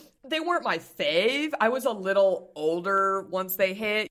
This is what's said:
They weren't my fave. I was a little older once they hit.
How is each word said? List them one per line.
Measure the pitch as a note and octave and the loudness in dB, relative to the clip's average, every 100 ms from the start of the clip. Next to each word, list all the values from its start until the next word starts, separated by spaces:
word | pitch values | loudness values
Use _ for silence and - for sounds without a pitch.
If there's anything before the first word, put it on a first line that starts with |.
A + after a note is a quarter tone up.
| - _ C4 | -20 _ -6
They | D#4+ | -4
weren't | E4 F4 | -2 -2
my | B3 E3 | 0 -4
fave. | - - D3 D#3+ A3 C4+ D#4 - | -4 -4 0 2 2 0 -2 0
I | A3 | 0
was | C4 | 0
a | B3 | -2
little | G#3+ F#3+ G3 G3 F3+ - - | -2 0 4 4 2 -4 -4
older | D#3 E3+ F#3 G3 G3 G3 F#3+ | -2 0 0 2 2 0 -4
once | F#3 F#3+ | -6 -4
they | - F#3+ | 0 0
hit. | G3 G#3+ G#3+ G#3+ | 0 -2 -2 -4